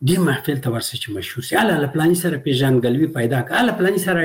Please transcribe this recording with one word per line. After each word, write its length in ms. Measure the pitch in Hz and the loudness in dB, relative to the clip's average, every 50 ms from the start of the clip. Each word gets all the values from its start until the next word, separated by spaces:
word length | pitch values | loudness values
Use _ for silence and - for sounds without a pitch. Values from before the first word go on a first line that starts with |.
دې 160 | 135 135 180 180 | 0 2 2 4
محفل 380 | 175 151 127 - - 156 143 131 | 2 2 0 0 -2 -4 -4 -2
ته 100 | 135 127 | -2 -4
ورسه 260 | 113 113 - - - 120 | -4 -4 -6 -6 -8 -10
چې 120 | - 113 | -8 -8
مشهور 340 | 104 95 90 - - 123 - | -8 -8 -8 -8 -10 -10 -8
سي، 100 | - 156 | -2 0
هله 200 | 196 226 208 170 151 | 2 2 2 2 0
له 80 | 143 139 | 0 -2
پلاني 280 | - 156 156 170 180 | 0 2 2 2 2
سره 220 | 175 180 170 156 139 | 2 0 -2 -2 -2
پېژندګلوي 680 | - 147 131 123 139 135 131 123 120 120 120 143 156 156 - | -2 -2 0 2 2 2 2 2 2 2 2 2 0 0 0
پیدا 260 | 131 117 117 139 127 | -2 -2 0 0 -2
کړه، 140 | 120 - - 226 | -2 0 0 0
هله 100 | 247 226 | 2 2
پلاني 300 | - - 180 196 202 185 180 | 0 2 0 0 0 0 0
سره 140 | 185 180 170 | 0 0 2